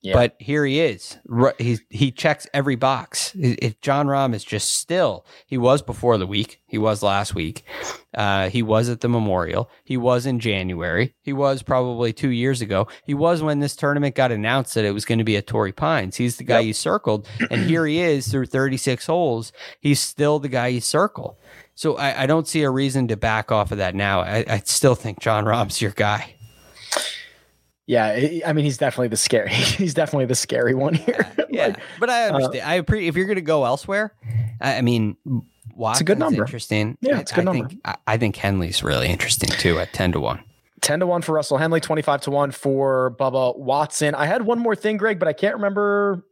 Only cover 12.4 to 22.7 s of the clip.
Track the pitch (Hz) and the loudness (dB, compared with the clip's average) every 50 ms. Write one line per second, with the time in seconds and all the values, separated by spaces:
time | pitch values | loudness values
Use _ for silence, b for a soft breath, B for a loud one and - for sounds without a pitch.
12.4 | 120 135 135 120 120 104 101 95 107 B B B B - 143 139 156 165 175 165 | 0 0 0 -2 -2 0 0 0 0 B B B B -6 -2 0 2 2 2 2
13.4 | 156 156 147 143 143 139 - - - 143 143 147 143 139 123 - 131 127 120 104 | 0 0 0 0 -2 -2 -4 -2 -2 0 0 2 0 0 2 2 0 2 2 0
14.4 | 104 113 123 135 127 - - 113 107 104 101 107 107 - 120 113 110 110 107 101 | 0 0 2 0 0 -2 -2 0 0 0 0 -2 -2 0 0 0 2 2 2 0
15.4 | 104 - 117 113 107 95 95 - 147 151 160 139 98 95 - - 123 123 117 - | 0 -2 -2 0 0 -2 -2 -2 -2 0 0 0 -2 -4 -4 -2 -2 -2 -2 -4
16.4 | 120 123 123 113 113 110 107 - - 156 180 208 - - 110 107 104 B B B | -2 2 2 4 4 2 -2 -2 -2 0 0 0 2 0 0 0 -2 B B B
17.4 | 233 - - 127 110 170 160 165 160 151 151 165 180 170 151 139 123 - - 135 | -4 -2 0 0 2 2 2 2 2 2 2 2 2 2 2 2 0 -2 -2 -2
18.4 | 127 120 - 135 135 135 131 127 - 139 127 120 - - 160 175 175 147 120 113 | -2 0 0 0 0 0 0 -2 0 -2 -2 -2 -2 -2 0 0 2 0 0 -2
19.4 | 113 - B B B B B B - 147 143 135 - - - - 147 147 151 151 | -4 -10 B B B B B B 2 2 2 2 2 -4 -2 0 2 2 2 0
20.4 | 139 143 123 127 120 127 123 123 117 - - 151 190 208 _ - - - - B | 0 -2 -2 0 0 0 0 -2 -2 0 0 2 0 0 _ -8 -12 -12 -14 B
21.4 | B B B B B B B - - 160 143 - 143 139 131 - 135 135 156 165 | B B B B B B B -4 -2 -2 -2 0 -2 -2 0 0 2 2 2 2
22.4 | 156 - - 160 151 139 | 0 0 0 0 2 2